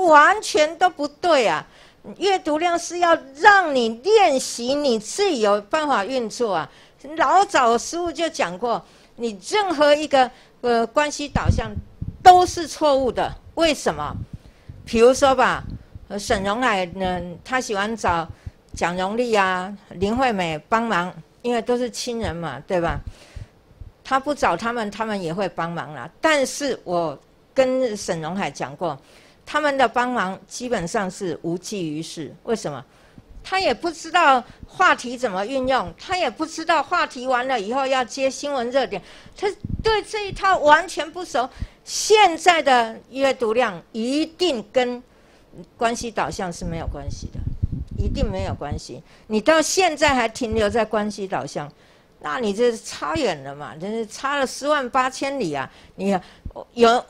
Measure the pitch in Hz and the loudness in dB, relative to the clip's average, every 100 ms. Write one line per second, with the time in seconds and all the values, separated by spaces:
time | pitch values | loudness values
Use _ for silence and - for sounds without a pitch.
0 | 359 294 320 415 - 330 302 330 359 330 | 6 8 8 4 0 2 0 2 0 0
1 | 285 - 349 285 196 151 - - - _ | -6 -2 2 4 4 0 -4 -18 -20 _
2 | 208 - 392 370 320 311 349 339 320 349 | -18 -4 0 0 0 0 0 -2 -4 0
3 | 339 320 269 277 381 392 330 262 226 226 | 2 2 0 4 6 6 4 0 0 -2
4 | 320 440 349 262 - - 240 285 285 220 | 4 6 6 4 -2 -6 -2 0 0 0
5 | - - 403 254 208 208 208 311 294 226 | -2 -2 0 2 2 2 0 -2 0 0
6 | 196 262 214 - 226 170 143 - - _ | 0 -4 -4 -4 -2 -2 -4 -12 -20 _
7 | 269 320 277 359 403 294 254 233 - 339 | -10 0 4 4 4 4 4 2 -2 -6
8 | 349 277 330 - 175 180 240 196 - - | -4 -2 -4 -2 -4 -4 -4 -4 -6 -20
9 | _ - 233 190 - 415 392 285 294 294 | _ -8 -8 -8 -2 0 0 2 4 4
10 | 302 269 240 - - _ 240 233 226 302 | 4 2 2 -2 -20 _ 0 0 2 0
11 | 294 294 285 247 - 247 220 208 - - | 0 -2 -4 -2 -2 -4 -6 -10 -14 -14
12 | - - 370 359 359 349 302 - 302 269 | -14 4 8 8 6 -2 -8 0 2 2
13 | 254 180 143 - - 294 330 269 190 147 | 2 -2 -4 -6 -10 0 0 2 -2 -2
14 | 143 - - - - - - - - 226 | -6 -8 -12 -14 -18 -20 -20 -20 -2 6
15 | 240 262 277 254 208 151 - - - - | 6 8 4 4 2 0 -6 -14 -16 -20
16 | - 202 - 208 196 226 254 196 180 185 | -12 -10 -2 -2 0 0 0 0 -2 -4
17 | 185 180 175 165 - 262 247 196 208 220 | -4 -4 -6 -12 -4 -4 -2 -4 -4 -2
18 | 196 170 165 - - - _ - 175 180 | 0 0 -4 -12 -18 -18 _ -4 -4 -2
19 | 190 226 247 208 185 185 190 202 - 175 | -2 -2 0 2 2 0 -6 -12 -16 -4
20 | 196 240 262 196 170 151 - 226 233 175 | -2 2 0 0 -2 -4 -2 0 2 0
21 | 180 165 - _ 240 233 240 240 247 - | -2 -8 -20 _ -4 -2 0 -2 -2 -6
22 | 247 233 185 170 160 127 - 180 165 143 | -8 -4 -4 -4 -8 -10 -2 0 0 -4
23 | - - - - - _ _ _ - - | -8 -16 -18 -18 -18 _ _ _ -20 -20
24 | - 262 294 285 208 170 233 240 208 202 | -2 -2 0 0 0 0 -2 -4 -6 -6
25 | 220 202 160 180 185 - 170 165 135 143 | -6 -4 -4 -4 -4 -4 -6 -6 -10 -12
26 | 143 - 320 294 254 - 277 - 170 175 | -14 -2 2 2 0 -2 -4 -6 -4 -2
27 | 165 135 _ _ _ - 254 262 254 202 | -2 -6 _ _ _ 0 2 2 -2 -4
28 | - 165 156 196 156 - 127 147 170 135 | -6 -6 -4 -4 -6 -6 -10 -6 -6 -6
29 | - - - _ - 302 294 269 233 240 | -14 -20 -20 _ -6 -2 0 2 2 2
30 | 247 240 185 190 - - 247 220 165 220 | -2 -2 -4 -6 -14 -12 -4 -4 -2 -4
31 | 185 - 185 - 170 175 - 202 160 151 | -4 -6 -6 -6 -6 -6 -6 -6 -6 -6
32 | 160 170 131 - 254 220 165 131 - _ | -10 -12 -14 -12 -6 -4 -4 -10 -14 _
33 | _ - - - - 381 339 - 339 - | _ -20 -20 -20 -6 -2 0 0 -4 -8
34 | 330 349 302 254 - - - - 359 277 | -2 4 6 4 0 -14 -14 2 4 4
35 | 240 247 247 185 208 269 254 247 175 - | -2 -4 -4 -2 -4 -2 0 0 -2 -10
36 | - 370 277 226 311 - 320 311 - 349 | -6 -2 -2 -4 -8 -4 0 0 2 -2
37 | 302 247 254 247 262 247 196 269 262 262 | -2 -4 -2 0 0 -2 -2 -2 0 0
38 | 247 277 269 254 285 269 240 269 208 185 | -2 -2 -2 -2 -4 -4 0 0 0 -4
39 | - - - - 392 349 - - 440 427 | -12 -20 -20 -6 -4 -4 -6 -2 0 0
40 | - 427 392 - 392 339 294 311 359 339 | -2 -6 -8 -2 2 4 6 6 4 -6
41 | 302 349 349 254 254 - - _ - - | -8 -10 -4 -4 -4 -8 -14 _ -10 -6
42 | - 427 381 320 370 330 277 247 226 226 | 4 6 6 6 4 4 4 4 2 -6
43 | - 262 269 - 220 226 226 170 - 220 | -12 0 0 2 0 2 0 -2 -10 -4
44 | 240 294 311 - 359 233 - 254 247 247 | -2 0 -2 0 0 0 -2 0 0 -4
45 | - _ _ _ _ - - - 233 240 | -12 _ _ _ _ -20 -20 -4 -4 -2
46 | 233 208 147 190 185 - 175 165 135 147 | -6 -4 -4 -4 -8 -6 -8 -6 -8 -8
47 | 143 - - - - - - - - - | -8 -8 -10 -8 -6 -4 -4 -4 -6 -4
48 | 202 294 233 190 185 - 156 202 - 165 | -2 0 -2 -2 -4 -6 -8 -8 -10 -16
49 | - - - 214 302 320 302 392 359 294 | -18 -20 -4 0 4 4 2 2 2 2
50 | 302 254 226 - 226 226 208 226 214 220 | 2 2 0 -4 -2 0 2 0 0 -2
51 | 208 208 190 160 135 160 147 - _ _ | -2 -6 -6 -6 -6 -8 -10 -16 _ _
52 | _ _ 302 277 214 196 247 226 - - | _ _ -6 -4 -2 2 2 0 -8 -8
53 | 294 320 233 147 135 143 131 151 196 226 | -6 -2 -2 -2 -8 -12 -14 -10 -8 -6
54 | 214 - 269 285 262 - 277 302 240 247 | -8 -8 -4 -2 -2 -2 -2 0 0 0
55 | 254 - 277 277 175 139 131 - - - | 0 -2 -6 -4 -4 -4 -8 -12 -20 -6
56 | 196 180 - - - - - 233 233 240 | -2 -2 -4 -16 -14 -14 -12 4 4 4
57 | - | -2